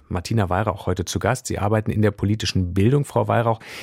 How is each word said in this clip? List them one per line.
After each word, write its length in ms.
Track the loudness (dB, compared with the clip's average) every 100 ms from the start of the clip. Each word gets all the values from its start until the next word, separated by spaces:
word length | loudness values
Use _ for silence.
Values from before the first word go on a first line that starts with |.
| -6
Martina 400 | -6 -2 0 2
Weihrauch 380 | 0 0 -2 -2
heute 180 | -4 -2
zu 140 | -2
Gast. 280 | 0 -2 -2
Sie 100 | -2
arbeiten 320 | 0 0 0
in 120 | 2
der 100 | 2
politischen 640 | 2 0 0 -2 -2 0
Bildung, 320 | 2 4 4 0
Frau 240 | 0 2
Weihrauch. 320 | 2 2 0 -4 -16